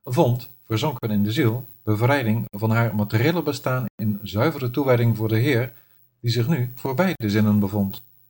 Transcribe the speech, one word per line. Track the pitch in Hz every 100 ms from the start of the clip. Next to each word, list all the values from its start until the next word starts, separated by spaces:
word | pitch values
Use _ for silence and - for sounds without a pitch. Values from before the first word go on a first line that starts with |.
| -
vond, | 131 139 123 - -
verzonken | _ 110 151 - 113
in | 104
de | 104
ziel, | 120 120 120 - -
bevrijding | - 104 120 143 113 113 - 101
van | 110
haar | 110 117
materiële | 104 104 110 131 170
bestaan | 151 139 139 127 104
in | - 107 101
zuivere | 98 95 147 156 123
toewijding | 147 139 120 120 104
voor | 110
de | 110
heer, | 135 120 127 - _ _ _ _
die | 120
zich | 120 117
nu | 156 120
voorbij | - 135 131 185 165
de | 107
zinnen | 104 107 104
bevond. | 101 104 98 98 - _ _